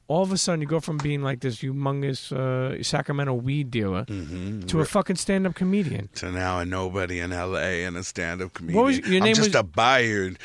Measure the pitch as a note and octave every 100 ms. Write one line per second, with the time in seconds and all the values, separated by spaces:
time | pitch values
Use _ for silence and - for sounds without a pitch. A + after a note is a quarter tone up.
0 | - D#3+ F#3+ F#3+ - E3 D3 D#3+ D#3+ D3
1 | D3 C#3+ C#3 C#3 C3+ A2+ C3+ C3+ C#3 C#3
2 | C#3 C3 - C#3 C3 B2+ C3 - G#2 D3+
3 | D3+ C#3+ C#3 B2 B2+ D3 C3+ A#2+ G2 F#2
4 | A#2+ G2 D2+ F2+ F#2+ G#2+ F#2 D#3+ D3 G#3
5 | F#3 F#3 - G3 F#3+ - F#3 G3+ D#3+ A2
6 | G2+ - F2+ F2+ F#2 F2+ F2 F#2 F#2 F#2+
7 | F2+ F2 F2 F2 F2+ F2 F2 F2 F2+ F2
8 | F#2 - E2+ F2 F#2 - E2+ F#3 C4 C4
9 | A#3+ F#3 A3 A3 G#3+ D3 G2 A#2 A#2 C3
10 | A#2 G#2 F#2 F#2